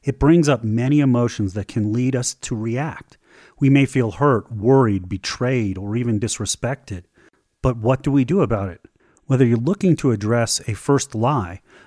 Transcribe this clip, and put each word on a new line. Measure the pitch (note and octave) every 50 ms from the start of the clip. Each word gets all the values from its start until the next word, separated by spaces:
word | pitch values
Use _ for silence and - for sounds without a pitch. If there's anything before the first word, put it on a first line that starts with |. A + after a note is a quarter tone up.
It | - C#3 B2+ -
brings | C3+ D3 E3+ F3 D3+ C#3+
up | C#3 A2 A#2
many | G#2+ G#2+ A#2+ B2 C3+ D3 D3
emotions | C#3+ C3+ A#2+ A#2+ A#2+ A#2 - - G#2 F#2+ F2+
that | G#2 G2 -
can | - A#2 G#2 G#2+ G#2+
lead | A#2+ B2+ C3 B2+
us | B2 B2 - -
to | _ - - B2+
react. | G#2+ A2 A2+ A2+ C3 D3+ D#3 - - - _ _ _ _ _ _ _ _ _ _ -
We | C#3+ C3+
may | C#3 C#3 C#3
feel | - - C3 A#2+ A2
hurt, | - - C#3 D3 B2+ G#2 - -
worried, | A#2 G#2 G2+ A#2+ C3+ C3+ B2+ A2 G2+ F#2+ F2+ F#2
betrayed, | G2 F#2 - - - - B2 B2+ C3+ B2 G#2+ G2 F#2+ F#2+
or | G2 G2+ G#2+
even | A#2+ B2 A#2+ A2 G#2
disrespected. | A#2 G#2+ - - G#2+ - - - - A#2+ C#3 - _ - F#2+ F2+ - _ _ _ _ _ _ _ _ _ _ _
But | - C3 A#2+ A#2
what | G#2+ A#2 C3 C3
do | - D3
we | C#3 C#3+ B2+
do | A#2 F3 G3+
about | D3+ G#2 A#2+ G2+ G2 F#2
it? | D#2+ - - - _ _ _ _ _ _ _
Whether | - C3+ B2+ C3+
you're | A#2 A#2+ A2+
looking | A#2+ D#3 G3+ - - F3+ D3+ -
to | - C3+
address | A2+ G#2 G#2 G#2+ A#2 A#2+ A#2 A2+ - - - -
a | G2+
first | - - - C#3 C3+ - - -
lie | G#2+ A2+ C3+ D3+ B2+ F#2+ E2+ F2+ - _ _ _ - -